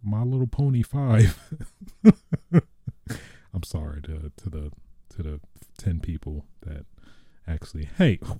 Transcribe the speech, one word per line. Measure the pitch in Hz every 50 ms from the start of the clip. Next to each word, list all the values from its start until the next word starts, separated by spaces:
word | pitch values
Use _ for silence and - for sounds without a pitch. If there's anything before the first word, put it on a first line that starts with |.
My | 104 101 104 110 117
Little | 123 131 131 127 117
Pony | - - 143 139 131 120
five. | 113 - - 143 139 135 - 110 110 90 - - - - 156 - - - - _ 185 - - -
<laughs> | - 220 - - _ _ - - - - 170 170 - - - - _ - - - - - - - - - - - - - -
I'm | 90
sorry | - - - 80 76 76 73 71
to, | 71 82 78 76 76 73 -
to | - - 92
the, | 76 76 76 73 - - - - - - - -
to | - -
the | 78 76 73 73 - - - - - - - -
ten | - 95 82 78
people | - 85 80 76 - 78 76 76 - - - - -
that | 78 73 73 - - - - - - - - - - - - -
actually, | 82 80 78 - - - 78 76 - - -
hey, | 180 135 90 - - - -